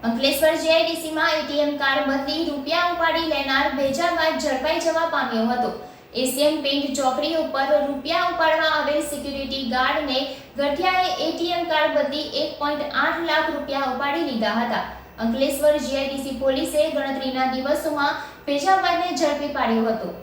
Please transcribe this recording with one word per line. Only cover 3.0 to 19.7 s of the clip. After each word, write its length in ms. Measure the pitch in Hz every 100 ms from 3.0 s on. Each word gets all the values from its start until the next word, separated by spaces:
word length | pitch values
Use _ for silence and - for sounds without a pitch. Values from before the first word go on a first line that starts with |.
| 330 320 320
લેનાર 340 | 294 277 269 302 262
ભેજા 320 | 277 330 339 339
બાદ 160 | 320 311
ઝડપાઈ 380 | 302 262 302 330
જવા 220 | 330 320 330
પામ્યો 320 | 302 247 226 226
હતો. 240 | 240 - - - - - -
એશિયન 360 | 262 262 294 302
પેઇન્ટ 380 | 277 277 277 -
ચોકડી 320 | 262 262 302 330
ઉપર 200 | 302 269 269 302 285
રૂપિયા 420 | 269 294 339 349
ઉપાડવા 340 | 339 320 311 311
આવેલ 260 | 302 277 302 320
સિક્યુરિટી 560 | 285 277 277 269 269 247
ગાર્ડને 480 | 254 254 302 294 262 277 - - -
ગઠિયાએ 500 | 285 294 370 370 370 -
એ 60 | 320
ટી 220 | - 339 349
એમ 80 | 339
કાર્ડ 240 | 311 302 294
બદલી 480 | 262 294 294 254
એક 80 | 302 -
પોઇન્ટ 420 | 294 294 - -
આઠ 200 | 294 330 330
લાખ 180 | 311 320
રૂપિયા 400 | 294 269 269 269
ઉપાડી 340 | 247 277 302 311
લીધા 260 | 233 214 220
હતા. 240 | 226 220 - - - -
અંકલેશ્વર 560 | 226 247 277 277 294 294 240
જી 100 | 269
આઈ 160 | 277
ડી 100 | 277 269
સી 100 | 254
પોલીસે 420 | 269 269 320 302 311
ગણતરીના 560 | 277 269 262 262 254 262 262
દિવસોમાં 680 | 269 302 320 294 285 320 - - -
ભેજાબાદને 640 | 285 370 381 359 339 359
ઝડપી 420 | 285 311 294 285 277
પાડ્યો 320 | 233